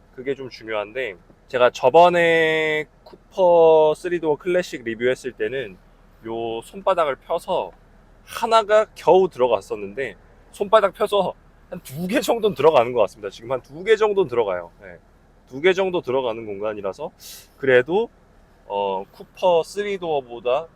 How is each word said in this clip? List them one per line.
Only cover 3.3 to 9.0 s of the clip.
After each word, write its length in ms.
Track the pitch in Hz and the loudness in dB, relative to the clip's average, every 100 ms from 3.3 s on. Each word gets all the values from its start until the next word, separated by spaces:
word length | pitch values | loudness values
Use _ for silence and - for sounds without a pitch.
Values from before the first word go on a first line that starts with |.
| - 180 170 165 160 156 147 | 0 4 6 6 6 4 0
쓰리 240 | 180 175 | -6 -4
도어 160 | 160 147 | -2 -4
클래식 460 | 185 180 175 151 | -2 -2 -4 -10
리뷰했을 480 | 117 110 120 131 131 | -8 -2 -2 -2 -8
때는 440 | 113 110 131 110 90 _ _ _ _ 113 | -6 -6 -6 -10 -16 _ _ _ _ -12
요 360 | 113 117 113 | -8 -8 -8
손바닥을 520 | - 196 196 180 151 131 | -12 -6 -2 0 -2 -4
펴서 540 | - 170 - 165 92 - _ _ _ _ | -6 -8 -4 -6 -6 -14 _ _ _ _
하나가 640 | - - 226 226 202 214 214 | -16 -8 2 2 4 2 2
겨우 340 | - | -2